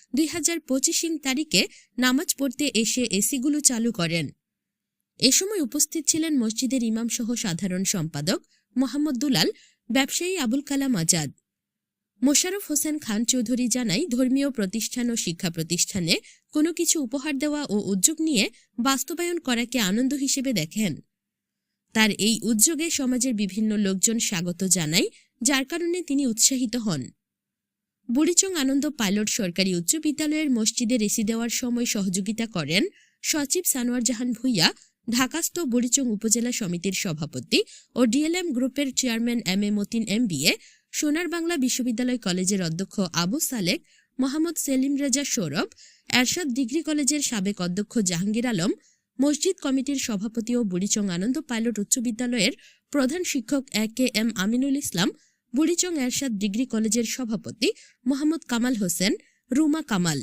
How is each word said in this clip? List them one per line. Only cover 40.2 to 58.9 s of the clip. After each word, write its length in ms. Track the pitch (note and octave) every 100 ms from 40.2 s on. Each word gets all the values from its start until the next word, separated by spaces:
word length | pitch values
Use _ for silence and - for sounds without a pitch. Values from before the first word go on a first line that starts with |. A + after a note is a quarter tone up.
| A#3+ C#3+ E3 G#4+ - _ _
সোনার 360 | - D4 D#4 F4
বাংলা 300 | E4+ E4 E4+
বিশ্ববিদ্যালয় 600 | B3 - B3 A3+ B3 B3
কলেজের 460 | F#3+ F3+ F#3 G3+
অধ্যক্ষ 380 | E3+ E3 F#3+ - F#3
আবু 260 | D#3+ F3 C#4+
সালেক, 420 | - A#3+ E3+ D4+ _ _ _ -
মোহাম্মদ 380 | C4 D4+ E4 D#4
সেলিম 380 | - C4 C#4 C#4
রেজা 280 | C#4+ C4
সৌরভ, 440 | C#4+ - D#3+ D#3 F#4 - - _ -
এরশাদ 340 | B3 B3+ F4 D4+
ডিগ্রি 340 | A#3+ A#3 D#4
কলেজের 380 | D#4 D4+ C#4 D4+
সাবেক 420 | - A3 F#3+ G3+
অধ্যক্ষ 380 | F3 F3+ G3+ A#3+
জাহাঙ্গীর 480 | F3+ E3+ G3+ A3 A#3+
আলম, 240 | F#3+ G3 G4+ _ _ _ -
মসজিদ 340 | C#4+ D4 F#4+ F#4
কমিটির 320 | C#4+ C4+ C4 C#4
সভাপতি 600 | - G3+ A3 - G#3+ A#3+
ও 80 |
বুড়িচং 460 | G#3+ F3+ G#3 G#3+ G3+
আনন্দ 320 | F3 G#3 C#4
পাইলট 380 | - A3+ A#3 G#3+
উচ্চ 200 | G3+ C4+
বিদ্যালয়ের 520 | A#3 A3 B3 A#3+ F#3 - - _ -
প্রধান 320 | C#4+ B3+ F4+
শিক্ষক 400 | F4 C4+ - C#4 B3+
এ 140 | G#3 A3 A3+
কে 120 | B3+
এম 160 | G#3 A3+ F#3
আমিনুল 420 | G3 B3 C#4 C4+
ইসলাম, 340 | - F3+ A3 - _ _ _ A#3+
বুড়িচং 420 | D#4+ F4 F4+ D#4
এরশাদ 340 | B3+ - C#4
ডিগ্রি 340 | G3+ G#3 G#3 C4
কলেজের 380 | A3 A3 A#3
সভাপতি 680 | A3+ - A#3 A3+ - - B3+ - - _ B3
মোহাম্মদ 320 | C4+ D4+ D#4+ -
কামাল 280 | A#3 B3 A#3
হোসেন, 380 | F#3